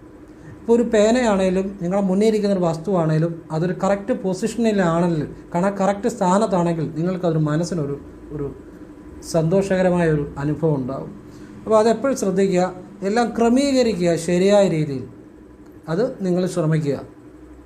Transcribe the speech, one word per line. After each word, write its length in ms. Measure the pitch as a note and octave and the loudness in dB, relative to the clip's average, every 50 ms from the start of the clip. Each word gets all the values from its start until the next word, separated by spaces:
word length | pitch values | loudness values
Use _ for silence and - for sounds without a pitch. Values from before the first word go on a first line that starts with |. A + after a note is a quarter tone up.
| - - - - - - - - - - - - | -20 -20 -20 -20 -20 -20 -20 -20 -20 -20 -20 -10
ഇപ്പോൾ 140 | - - A#3 | 0 2 4
ഒരു 100 | A#3 A#3 | 4 4
പേനയാണേലും 960 | - A3 G#3+ G#3 G#3+ A#3 B3+ B3 A3+ G3+ F#3+ F#3+ F#3+ F#3 F#3 F#3+ G3 G3 - | 4 4 4 4 4 4 4 2 2 2 2 2 2 2 0 -2 -2 -6 -6
നിങ്ങളുടെ 260 | E3+ E3+ F#3 G3+ G3+ F#3+ | -4 -2 0 0 2 2
മുന്നേ 200 | F#3 G3 G#3+ A3+ | 2 2 4 2
ഇരിക്കുന്ന 280 | G#3+ G#3+ G3+ G3+ G3+ | 2 2 2 0 0
ഒരു 80 | F#3 F3 | 2 2
വസ്തുവാണേലും 800 | E3 D#3+ D#3 - G#3 G3 F3 E3 D#3+ D#3 D#3 D#3+ E3+ E3 - - - | 0 0 -2 -2 -2 0 0 2 2 2 2 0 0 -2 -6 -10 -8
അതൊരു 240 | D#3 D#3+ E3 F3+ F3+ - G3 | -4 -2 -2 -2 -2 0 0
കറക്റ്റ് 300 | F#3+ G3+ G3+ G3+ - B3+ | 0 0 0 -2 -4 -4
പൊസിഷനിലാണെങ്കിൽ, 1160 | - - F#3+ F#3 - A#3+ A3 - - A#3 A3+ G#3+ G3+ F#3 E3+ E3 E3+ F3 F3 E3+ D3+ C#3 - - - - - - | -4 -2 -4 -4 -2 -4 -4 -2 0 0 2 2 2 2 2 2 2 2 2 0 -2 -4 -6 -8 -14 -14 -6 -2
കണ-, 200 | E3+ F3+ G3+ G3+ | 0 0 0 0
കറക്റ്റ് 340 | G3 F#3+ F#3+ G3+ G3 - A#3+ | 0 0 0 0 0 -2 -4
സ്ഥാനത്താണെങ്കിൽ 800 | - - G3+ F3+ F3+ G3+ A3 G#3 F#3+ F3+ E3+ E3+ E3 D#3+ D3+ - - | -2 0 2 2 4 4 2 2 2 2 2 0 0 -2 -4 -4 -4
നിങ്ങൾക്കതൊരു 440 | D3 E3 F3+ F#3 F3 F3 E3+ D#3+ D#3+ | -4 -2 -2 -2 -2 -2 0 0 0
മനസ്സിനൊരു, 600 | D#3 D3 D3 D#3 F3 E3+ G3+ E3 C#3+ C#3 C#3+ C#3+ - - - - - - | 0 0 0 -2 -2 -2 -4 -4 -4 -4 -6 -8 -10 -14 -18 -18 -16 -12
ഒരു 240 | C#3+ D3 C#3+ C#3 - - - - - - - - - - - - - - - - | -10 -8 -8 -8 -10 -12 -16 -20 -20 -20 -20 -20 -20 -20 -20 -18 -18 -16 -10 -4
സന്തോഷകരമായ 800 | - E3+ D#3+ D#3+ F3+ G3 F#3+ G3 G3 F#3 F#3 F3+ F3+ F3 F3 D#3+ | -2 0 2 2 2 2 2 2 0 2 2 2 2 2 2 2
ഒരു 260 | D#3 D3 C#3+ D3 - - | 2 0 -2 -4 -6 -6
അനുഭവം 380 | C#3 D3 D3+ D3 - D#3+ D3+ | -4 -4 -2 0 0 0 0
ഉണ്ടാകും. 460 | C3+ B2+ B2 C3+ D3 D#3+ D#2 - - - - - - - - - - - | 0 -2 -4 -6 -8 -10 -12 -14 -16 -18 -20 -20 -20 -20 -18 -18 -14 -2
അപ്പോൾ 160 | G3+ A3 G#3+ | 2 2 4
അതെപ്പോഴും 380 | G#3+ A3+ A3+ A3+ - C#4 C4 - | 4 4 2 2 0 -2 -2 0
ശ്രദ്ധിക്കുക, 560 | - G3 F3+ F#3 G3 G3 F3+ F3 F3+ F#3 F3+ - - - - - | -2 -2 0 2 2 2 2 2 0 0 -2 -8 -14 -18 -14 -6
എല്ലാം 320 | F#3 G3 G#3 A#3+ A#3+ A3 - - | -4 -2 0 0 0 0 0 2
ക്രമീകരിക്കുക 800 | A#3 A#3 A#3+ C4 C#4+ C#4+ C4+ C4 B3 A#3 G#3 F3 F3+ E3+ E3 | 2 4 4 4 4 4 2 2 2 2 2 2 2 2 2
ശരിയായ 520 | D#3+ - - F3 F3+ F#3 G3 G#3 G#3 G3 F#3 | 0 0 0 0 2 4 6 6 6 4 4
രീതിയിൽ, 400 | E3 D#3 D3+ C#3 C#3 C3 - - - - - - - - - - - - - - - - - - | 2 0 -2 -2 -4 -6 -8 -10 -16 -20 -20 -20 -20 -20 -20 -20 -20 -20 -20 -20 -20 -18 -8 -6
അത് 360 | D#3+ F3 A#3 C4+ C4 - G3 | -2 -2 -2 -2 -2 -4 -2
നിങ്ങൾ 200 | F#3 F3 F3 F#3 | 0 0 0 0
ശ്രമിക്കുക. 720 | F3 - F3 D#3+ D#3 D#3+ D#3 C#3+ C#3+ C3+ A#2+ - - - - - - - - - - - - - | 0 -2 -2 0 2 0 0 0 -2 -4 -4 -6 -12 -18 -20 -20 -20 -20 -20 -20 -20 -20 -20 -20